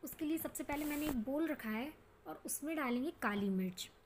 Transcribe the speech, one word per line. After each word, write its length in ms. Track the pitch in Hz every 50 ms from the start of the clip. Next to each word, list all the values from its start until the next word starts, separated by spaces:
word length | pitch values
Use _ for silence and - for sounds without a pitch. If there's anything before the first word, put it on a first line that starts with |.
| -
उसके 220 | - - - 320
लिए 120 | 302 320
सबसे 260 | 320 - 285 - - 294
पहले 220 | - 285 294 302
मैंने 200 | 294 294 294 302
एक 160 | 302 277 240 214
बोल 240 | 254 269 302 330
रखा 220 | 302 302 - - 220
है 220 | 214 220 254 302 311 - - - - - -
और 140 | 330 311 - -
उसमें 300 | - - - 277 302 330
डालेंगे 360 | 320 285 247 240 247 254 330 330 -
काली 280 | - 220 208 202 202 196
मिर्च। 400 | 190 185 185 185 180 - - - - - -